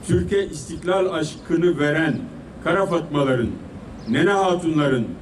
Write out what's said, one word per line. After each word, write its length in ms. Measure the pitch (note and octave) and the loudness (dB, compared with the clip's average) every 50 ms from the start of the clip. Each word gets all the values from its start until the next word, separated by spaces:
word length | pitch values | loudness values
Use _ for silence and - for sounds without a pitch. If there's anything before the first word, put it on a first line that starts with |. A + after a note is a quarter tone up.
| - | 0
Türkiye 400 | - E3+ F3+ F3+ F3+ G3+ G3 F#3+ | 2 2 2 2 2 0 0 0
istiklal 680 | - - D3 - - E3 D3+ - F3 F#3 G3 F#3 F#3+ F3+ | -2 -6 -12 -10 -10 -12 -6 -2 0 2 2 2 0 0
aşkını 640 | D#3+ D3+ D3+ - - - - E3 D#3+ E3+ F3+ E3 C#3 | -2 -4 -4 -6 -12 -4 -2 0 2 4 2 4 4
veren 380 | D3 D3 D3 D#3+ D#3+ D#3 - - - - - - - - - - - | 2 2 2 2 2 0 0 -2 -6 -10 -12 -16 -16 -16 -16 -6 -2
Kara 220 | D#3 F3 G3 G3 | 0 2 2 2
Fatmaların, 640 | F3 E3+ E3+ D#3+ - C#3+ D3 C#3 C3 C3 A#2+ A2+ G2+ F#2 - - - - - - - - - - A2+ | 2 0 -2 -2 0 0 0 2 2 2 2 0 -2 -4 -6 -12 -14 -16 -16 -16 -16 -16 -14 -4 -2
Nene 220 | A2+ D3 E3+ G3 | 0 2 4 4
Hatunların 760 | G3+ G3 F#3+ F#3 F3+ F3 E3+ D#3+ D#3+ D3+ D3 C#3 C3 B2 A2+ G2 - - | 4 4 4 2 2 2 0 0 2 2 2 2 2 0 0 -2 -6 -12